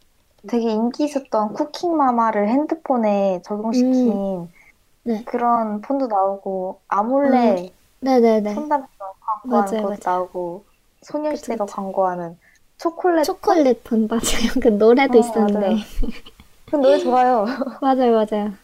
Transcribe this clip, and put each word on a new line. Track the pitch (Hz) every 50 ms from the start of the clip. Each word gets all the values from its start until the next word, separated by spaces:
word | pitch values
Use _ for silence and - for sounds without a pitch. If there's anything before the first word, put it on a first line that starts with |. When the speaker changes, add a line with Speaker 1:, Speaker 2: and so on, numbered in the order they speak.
| _ _ _ _ _ _ _ _ - 196
Speaker 1:
되게 | 240 233 226 226 214
인기 | 214 226 240 262 - 302
있었던 | 294 294 269 277 - - 220 214 214 208
쿠킹마마를 | - 302 294 - - - 349 330 311 277 254 240 233 226 226 214 208 202 208
핸드폰에 | 240 277 302 320 330 320 - - 262 240 220 208 202 202 196 196 185 175 -
적용시킨 | - 208 208 214 226 226 254 247 254 254 254 254 233 202
Speaker 2:
음. | 196 196 196 190 175 170 170 - _ _ _ _ _ _ _ _ _ _
네. | 233 226 208 233
Speaker 1:
그런 | - - 240 240 240 233 233 226 214 208 208 208
폰도 | - 277 277 269 233
나오고 | 214 190 190 196 196 196 - 196 190 190 185 185 190 - _ -
아몰레 | - 196 214 233 262 277 285 277 247 247 240 220 196
Speaker 2:
아, | 180 180 185 - _ _ _ _ _
네네네. | - 269 262 247 233 226 220 214 208 208 208
Speaker 1:
폰담에서 | 247 302 302 302 277 262 - _ _ 196 190 190 -
광고하는 | _ - 214 - - 254 233 208 202 190 220
Speaker 2:
맞아요, | 220 208
Speaker 1:
것도 | 196 202 196
Speaker 2:
맞아요. | -
Speaker 1:
나오고 | 185 180 185 185 180 - 180 180 175 170 202 - _ _ _ _ _ _ _ -
소녀시대가 | - - 302 302 302 294 285 - 247 233 220 202
Speaker 2:
그쵸, | 202 -
그쵸. |
Speaker 1:
광고하는 | 208 196 190 185 - 190 185 180 175 175 170 175 - _ _ _ _ _ _ _ _
초콜릿 | - 330 330 - - 370 339 320 294 381 359 -
폰? | - 427 381 330 285
Speaker 2:
초콜릿 | 254 233 - -
폰, | - 240 220 220
<laughs> | 214
맞아요. | 226 233 - - - - 214 240 - 262
그 | - 240
노래도 | 208 202 214 226 247 277 277 277 254 233
Speaker 1:
어, |
Speaker 2:
있었는데. | 233 233 - 226 214 208 208 208 202 190
Speaker 1:
맞아요. | 226 214 208 - - - - 233 - - - - - - - - - _ -
그 | - -
노래 | 294 262 269 294 -
좋아요. | 349 254 247 254 254 254 254 226 202
Speaker 2:
<laughs> | 226 269 - - 254 - -
맞아요, | 285 269 262 254 254 240 226
맞아요. | 220 214 214 220 208 208 214 196 -